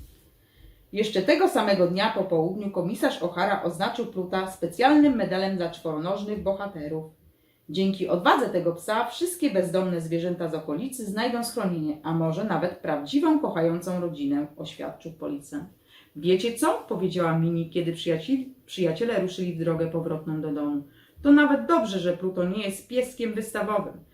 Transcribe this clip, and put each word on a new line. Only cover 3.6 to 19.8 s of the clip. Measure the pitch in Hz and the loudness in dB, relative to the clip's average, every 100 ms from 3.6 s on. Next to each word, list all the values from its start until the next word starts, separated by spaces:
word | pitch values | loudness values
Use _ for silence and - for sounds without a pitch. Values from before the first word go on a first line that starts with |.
oznaczył | 170 160 196 240 233 | -2 -2 -4 -4 -6
Pluta | 185 180 190 190 | -6 -4 -4 -4
specjalnym | - 165 - 262 302 294 240 | -4 -4 4 6 8 6 4
medalem | 175 185 190 190 | 0 0 0 0
dla | 165 | -4
czworonożnych | - 165 151 170 202 208 208 | -4 -6 -4 -2 -4 -4 -4
bohaterów. | 175 196 202 170 151 160 156 - _ _ _ _ - | -4 -4 -6 -8 -8 -8 -10 -16 _ _ _ _ -8
"Dzięki | 156 190 190 180 | 0 0 0 0
odwadze | 175 269 320 220 | 2 4 4 2
tego | 185 165 | 0 0
psa | 165 - 220 | -2 -2 -2
wszystkie | 240 - 349 - 285 | -2 -4 -6 -2 0
bezdomne | 185 180 185 185 175 | 2 0 0 0 -2
zwierzęta | 160 165 175 175 165 | -2 -2 -2 -2 -4
z | |
okolicy | 156 156 151 262 - 208 | -4 -4 -6 -6 -8 -6
znajdą | 208 247 240 | -2 -2 -2
schronienie, | 233 240 196 170 151 147 | -4 -2 -2 0 -2 -4
a | 160 | -2
może | 165 160 160 | 0 2 0
nawet | 214 160 175 - | 0 0 -2 -4
prawdziwą, | - 285 - 285 320 311 | -4 -4 0 2 4 4
kochającą | 214 175 165 170 180 180 | 2 2 2 0 -2 -4
rodzinę", | 170 151 143 143 151 - | -4 -2 0 0 -2 -8
oświadczył | 156 - 147 - 165 | -12 -10 -10 -10 -14
policjant. | 160 147 143 - 147 175 - _ - - 147 | -10 -8 -8 -8 -10 -10 -16 _ -20 -20 -2
"Wiecie | 170 190 233 | 2 2 2
co?", | 233 311 480 - | 0 0 0 -4
powiedziała | 185 185 170 170 165 | -2 -2 0 2 2
Mini, | 165 170 165 | 2 0 -2
kiedy | 180 165 | -2 -2
przyjaci-, | 165 170 160 - 262 - - - | -2 -2 -2 0 -2 -2 -14 -10
przyjaciele | - 170 - 233 202 | 0 0 0 0 0
ruszyli | 185 - 180 | -2 -2 -4
w | 160 | -2
drogę | 165 160 | 0 0